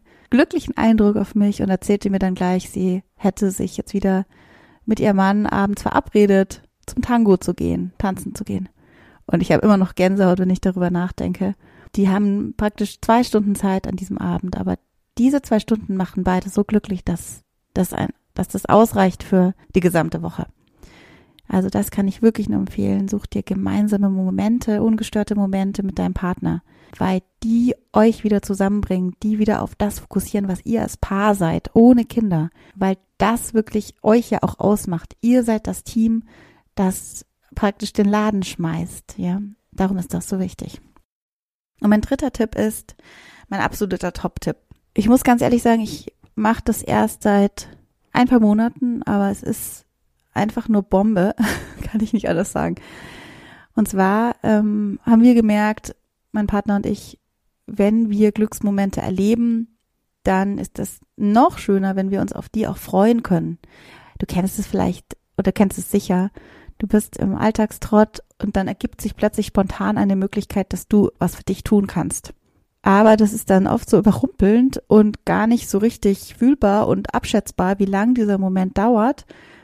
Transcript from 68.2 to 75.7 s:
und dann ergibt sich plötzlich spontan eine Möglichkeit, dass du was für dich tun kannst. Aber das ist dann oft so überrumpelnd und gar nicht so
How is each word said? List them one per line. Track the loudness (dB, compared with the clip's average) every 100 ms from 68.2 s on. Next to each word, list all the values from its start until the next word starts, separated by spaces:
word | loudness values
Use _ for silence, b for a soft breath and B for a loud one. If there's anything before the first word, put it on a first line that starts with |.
| -20 _
und | -4 -2
dann | -4
ergibt | -6 -8 -8
sich | -10 -2
plötzlich | -2 -2 -2
spontan | -2 -2 -4 -4 0
eine | 0 0
Möglichkeit, | -2 -4 -4 -6 -4
dass | -8 2
du | 2 2 0
was | -4 -4
für |
dich | -8 -8
tun | 0 0 2
kannst. | -4 -6 -8 -14 -20 _ _ _ _ 2
Aber | 6 6 6
das | 4
ist | 0 2
dann | 2 2
oft | -2 2
so | 4
überrumpelnd | 4 2 -2 0 2 4 2 -2 4
und | 6 6 0 -2
gar | 0 2
nicht | 0
so | 0